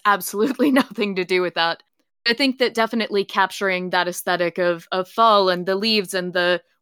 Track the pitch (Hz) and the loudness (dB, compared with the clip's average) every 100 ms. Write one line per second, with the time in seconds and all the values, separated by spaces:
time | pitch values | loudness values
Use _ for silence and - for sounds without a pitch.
0 | 208 196 - 202 233 247 294 262 - - | 0 0 -2 -2 -2 0 2 2 0 -4
1 | 208 185 180 185 175 170 165 - _ _ | -4 -2 -2 0 0 0 -2 -2 _ _
2 | _ _ 233 233 269 254 240 233 226 233 | _ _ -4 0 0 2 -2 0 0 0
3 | 208 202 196 214 190 - 196 180 185 180 | -2 -2 -2 0 0 0 -2 -2 -2 -2
4 | 175 175 - 175 175 175 175 170 - 185 | -2 -4 -4 -2 -2 0 -2 -2 -4 -6
5 | 185 - 226 202 185 180 180 196 226 214 | -4 2 4 4 2 0 -2 -2 0 0
6 | 185 190 180 180 175 175 - _ | -2 -4 -4 0 0 0 -4 _